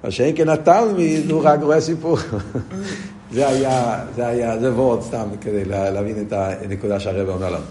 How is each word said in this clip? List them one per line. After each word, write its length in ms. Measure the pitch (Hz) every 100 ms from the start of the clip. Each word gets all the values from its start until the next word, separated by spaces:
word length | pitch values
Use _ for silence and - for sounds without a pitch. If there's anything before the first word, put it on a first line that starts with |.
מה 60 | -
שאין 260 | 98 135 147
כן 120 | 160
התלמיד, 800 | 156 156 190 226 190 165 156 151
הוא 100 | 156
רק 180 | 151 147
רואה 180 | 143 156
סיפור. 380 | 156 165 160 160 - 104 101 - - 190
<laughs> 540 | 196 - - - -
זה 140 | 120 139
היה, 500 | 131 135 131 120 107 - 110
זה 100 | 120
היה, 320 | 120 117 113
זה 140 | 127
וורד 300 | 117 131 113
סתם, 220 | - 120 104 101
כדי 240 | - 104
לה-, 260 | 95 98 98
להבין 340 | 98 104 107 101
את 40 |
הנקודה 680 | 104 95 95 98 98 107 101
שהרב 280 | 101 92 95
אומר 220 | 92 92
לנו. 140 | 87 -